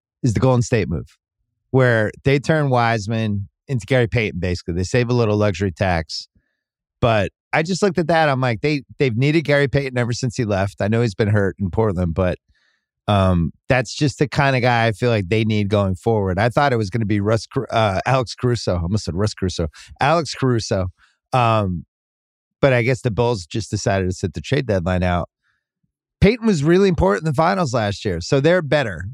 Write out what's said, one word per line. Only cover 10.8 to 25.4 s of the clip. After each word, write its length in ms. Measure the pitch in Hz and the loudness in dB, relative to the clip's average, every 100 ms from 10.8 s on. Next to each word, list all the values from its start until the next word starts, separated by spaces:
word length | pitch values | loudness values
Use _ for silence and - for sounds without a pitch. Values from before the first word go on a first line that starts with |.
| 101 | -2
know 140 | 113 | 0
he's 140 | 120 98 | 0 0
been 120 | 104 | 2
hurt 300 | 104 98 - | 2 0 -2
in 120 | 95 | -4
Portland, 420 | 80 110 87 87 | 0 0 0 -2
but, 240 | 80 92 76 _ _ _ _ _ _ - | 0 0 -2 _ _ _ _ _ _ 0
um, 420 | 101 95 90 82 - - | 2 4 2 0 -4 0
that's 260 | 131 127 - | 0 0 -2
just 240 | 147 - | -2 0
the 80 | 151 | -2
kind 300 | - 139 131 | 2 2 2
of 40 | |
guy 240 | 123 117 113 | 2 2 2
I 60 | |
feel 180 | 104 123 | 0 0
like 200 | 110 87 | 0 0
they 160 | 110 110 | 0 0
need 240 | 107 101 | 0 0
going 260 | 101 98 92 | 0 0 -2
forward. 420 | 113 110 95 90 | 0 0 0 0
I 120 | 120 | 0
thought 240 | 147 143 | 2 2
it 20 | 120 | 0
was 140 | 98 | -2
gonna 160 | 117 104 | -4 -2
be 160 | 104 | -2
Russ 260 | 101 113 - | 0 -2 -2
Car-, 200 | 135 113 | -8 -2
uh, 300 | 113 107 95 120 | 0 0 0 0
Alex 300 | 135 117 - | 0 -2 -4
Caruso. 400 | 123 120 - 90 | -2 -2 -2 -2
I 60 | |
almost 240 | 85 104 - | -2 -4 -4
said 100 | 80 | -4
Russ 180 | 107 | -4
Caruso. 360 | - 95 - 80 - - - | -2 -6 -4 -6 -8 -14 -2
Alex 340 | 139 170 147 - | 0 0 -2 -2
Caruso. 520 | 131 117 - 101 92 - _ _ _ | 0 0 -2 -4 -4 -8 _ _ _
Um, 540 | 131 117 110 98 85 - _ _ _ _ _ _ _ | 0 2 2 0 -4 -10 _ _ _ _ _ _ _
but 140 | 139 | 2
I 80 | 123 | 4
guess 200 | 117 127 | 2 0
the 100 | 123 | -2
Bulls 340 | 98 120 113 82 | 0 0 0 -4
just 240 | 117 - | -8 -4
decided 400 | 104 120 98 90 | -4 0 0 0
to 40 | |
sit 200 | 87 92 | -2 -6
the 80 | 82 | -6
trade 240 | - 139 127 | -4 -2 0
deadline 380 | 95 85 90 | -2 0 0
out. 260 | 90 87 - _ | 0 -2 -4 _